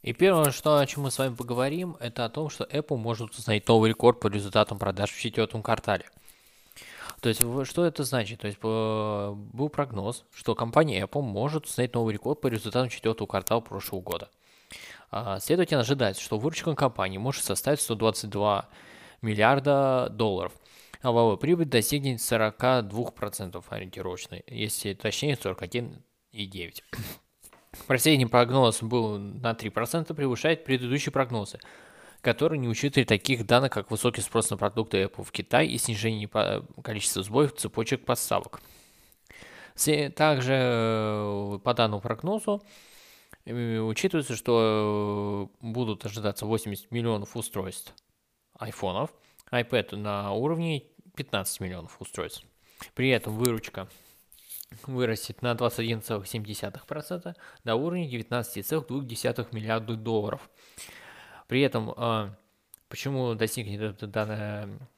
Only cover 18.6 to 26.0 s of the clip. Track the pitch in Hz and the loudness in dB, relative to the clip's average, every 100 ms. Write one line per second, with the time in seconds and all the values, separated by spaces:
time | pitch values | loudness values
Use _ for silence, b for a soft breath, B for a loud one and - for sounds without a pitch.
18.6 | - B B B B B 110 104 110 139 | -2 B B B B B -4 4 6 6
19.6 | 139 139 135 131 123 107 110 92 90 - | 4 4 4 2 0 0 0 0 -4 -8
20.6 | B B B B 131 117 117 98 139 170 | B B B B 2 6 6 4 2 2
21.6 | 160 127 110 143 139 120 - 113 107 - | 4 2 2 0 0 -2 0 2 2 2
22.6 | 123 127 101 104 123 - 104 - 92 90 | 2 2 2 -4 -6 -4 -8 -6 -8 -10
23.6 | - 107 95 - 92 92 - 90 - 117 | -10 -10 -10 -8 -8 -8 -10 -14 -12 -6
24.6 | 107 - 104 95 110 - 151 135 98 92 | -4 -4 -4 -4 -4 -2 -2 0 -2 -6
25.6 | 92 120 120 78 | -6 -6 -6 -12